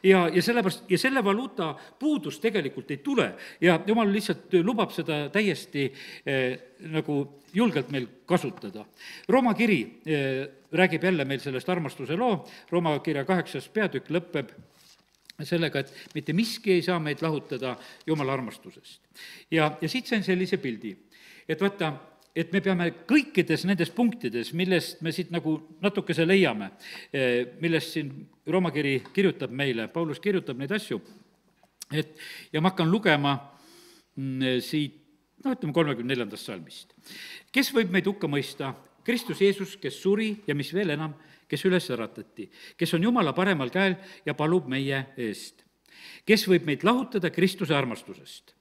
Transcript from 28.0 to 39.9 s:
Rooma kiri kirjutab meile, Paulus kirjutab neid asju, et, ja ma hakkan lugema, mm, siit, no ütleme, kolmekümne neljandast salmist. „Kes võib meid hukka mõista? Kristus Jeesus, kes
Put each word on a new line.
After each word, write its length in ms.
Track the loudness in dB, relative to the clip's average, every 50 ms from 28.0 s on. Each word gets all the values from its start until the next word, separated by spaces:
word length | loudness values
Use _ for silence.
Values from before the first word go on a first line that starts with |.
| -6 -6 -8 -12 -18 -20 _ _ _ -2
Rooma 240 | 0 0 0 0 0
kiri 220 | 0 0 0 0 0 -2 -4 0
kirjutab 400 | 2 2 2 2 0 -6 -8 -4
meile, 340 | -2 -2 0 0 -2 -4 -4 -4
Paulus 260 | -4 -4 -4 -6 -4
kirjutab 380 | -2 -2 -2 -2 -2 -4 -8 -6
neid 160 | -4 -4 -4
asju, 260 | -4 -4 -4 -6 -8 -8 -12 -20 -20 _ _ _ _ _ _ _ _ _ _ _ _ -16 _ -4
et, 240 | -4 -4 -4 -10 -20 -18 -18 -16 -18 -18 -6
ja 100 | -2 2
ma 120 | 2 2 4
hakkan 160 | 4 2 2
lugema, 480 | 2 4 6 4 4 6 4 2 0 0 -4 -12 -20 -20 -20 -20 -20 -20 -20 -20 -20 -20 _ _ _ -8
mm, 400 | -6 -6 -2 -2 0 2 0 0 -2
siit, 320 | -2 -2 -2 -2 -2 -6 -14 _ _ _ _ _ _ _ _ -4
no 80 | -4 -4
ütleme, 200 | -2 -4 -2 2 2
kolmekümne 380 | 2 2 0 -4 -2 -2 -2
neljandast 340 | -2 -2 -6 -8 -12 -12 -12
salmist. 480 | -12 -12 -12 -16 -18 -20 -20 _ _ _ _ -20 -18 -18 -16 -16 -18 -20 -20 _ 0
„Kes 160 | 0 0 2 2 2
võib 160 | 2 4 2
meid 160 | 2 2 2
hukka 180 | -2 -2 -2 -2
mõista? 460 | 0 -2 -2 -4 -8 -8 -8 -8 -8 -10 -16 _ _ _ _
Kristus 340 | -2 -2 -2 -2 -6 -2 2
Jeesus, 380 | 4 4 4 2 -6 -10 -10 -8
kes 240 | -8 -8